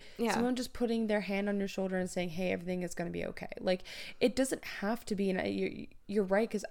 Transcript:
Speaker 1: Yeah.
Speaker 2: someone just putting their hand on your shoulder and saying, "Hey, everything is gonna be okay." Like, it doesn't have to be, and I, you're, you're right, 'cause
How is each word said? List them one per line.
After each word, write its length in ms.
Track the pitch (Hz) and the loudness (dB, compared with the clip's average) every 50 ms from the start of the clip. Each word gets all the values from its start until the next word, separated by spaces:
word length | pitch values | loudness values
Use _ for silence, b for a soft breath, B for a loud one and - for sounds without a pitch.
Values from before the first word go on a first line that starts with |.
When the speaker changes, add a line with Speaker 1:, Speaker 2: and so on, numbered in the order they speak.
| B B B | B B B
Speaker 1:
Yeah. 160 | B 233 226 - | B 2 2 4
Speaker 2:
someone 220 | 226 240 247 254 | 4 4 2 2
just 180 | 247 247 - - | 0 -2 -6 -2
putting 320 | - 240 226 233 226 226 | 0 0 2 2 2 2
their 160 | 214 208 214 | 2 2 2
hand 260 | 185 185 196 196 208 208 | 2 0 0 0 2 2
on 100 | 202 202 | 2 0
your 80 | 196 | 0
shoulder 300 | 196 - - 190 185 185 | -2 -2 -2 -2 0 0
and 120 | 185 180 180 | 0 0 0
saying, 200 | - 180 175 175 | 0 -2 -2 0
"Hey, 220 | 156 180 185 180 | 0 0 0 0
everything 300 | 190 185 170 180 180 180 | 0 0 0 -2 -2 0
is 140 | 175 175 - | -2 -2 -2
gonna 160 | - 170 170 | -4 -4 -2
be 140 | 175 170 - | -2 -4 -4
okay." 200 | - - - - - - - | -4 -6 -8 -8 -8 -8 -2
Like, 220 | - 185 185 185 - B B B B B B B | 0 0 0 0 -2 B B B B B B B
it 160 | - 247 208 | 2 4 4
doesn't 300 | - 269 269 160 - - | 4 2 2 0 -4 -4
have 400 | - - - - 202 233 233 - | -10 -6 -4 -2 -2 -2 -2 -2
to 100 | - 220 | -2 0
be, 140 | 185 202 190 | 2 2 2
and 100 | 185 185 | 2 2
I, 60 | - | 0
you're, 400 | 196 196 196 190 - - - - - - - - | 0 0 0 0 -2 -4 -6 -12 -12 -14 -18 -8
you're 160 | - 196 214 190 | 0 2 2 4
right, 260 | 180 190 202 233 220 | 4 4 4 4 2
'cause 160 | - 202 - - | 0 -4 -2 2